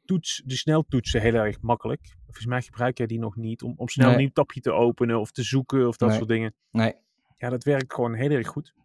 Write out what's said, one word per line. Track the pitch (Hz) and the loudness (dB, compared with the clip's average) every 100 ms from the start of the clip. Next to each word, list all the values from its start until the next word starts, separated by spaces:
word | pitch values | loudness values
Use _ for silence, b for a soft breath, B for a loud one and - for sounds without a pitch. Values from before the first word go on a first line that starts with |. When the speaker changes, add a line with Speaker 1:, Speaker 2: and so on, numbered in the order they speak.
Speaker 1:
toets, | - 185 - - | -4 -4 -4 -8
de | 131 127 | -8 -4
sneltoetsen | 156 156 151 127 - 117 | 0 2 2 -2 0 0
heel | 113 | 2
erg | 113 107 95 | 2 0 -2
makkelijk. | 113 117 110 139 - - | -2 -2 -2 -8 -10 -20
Volgens | - - 113 | -20 -12 -6
mij | 123 | -6
gebruik | - - 123 123 | -6 -4 -4 -2
jij | 113 | -4
die | 113 | -4
nog | 113 104 | -6 -8
niet | 113 113 | -8 -8
om, | 120 - | -10 -8
om | 120 | -4
snel | 135 123 | 2 4
Speaker 2:
Nee. | |
Speaker 1:
een | 123 | 6
nieuw | 139 | 4
tabje | - 139 131 | 2 0 -2
te | 123 | -2
openen | 82 120 - 120 117 | 4 4 4 0 0
of | 107 | -2
te | - | -6
zoeken | 113 135 127 135 123 | -2 -2 0 2 0
of | - | 2
dat | 113 | 2
Speaker 2:
Nee. | 107 | 2
Speaker 1:
soort | 113 | 0
dingen. | 113 113 - _ | -2 -2 -10 _
Speaker 2:
Nee. | 113 113 - _ _ _ _ | 0 0 -2 _ _ _ _
Speaker 1:
Ja, | 123 | -6
dat | 123 | -2
werkt | 143 139 131 | 0 0 -2
gewoon | - 120 | -4 -2
heel | 113 143 | 0 0
erg | 143 110 | 0 -2
goed. | - - _ | -8 -12 _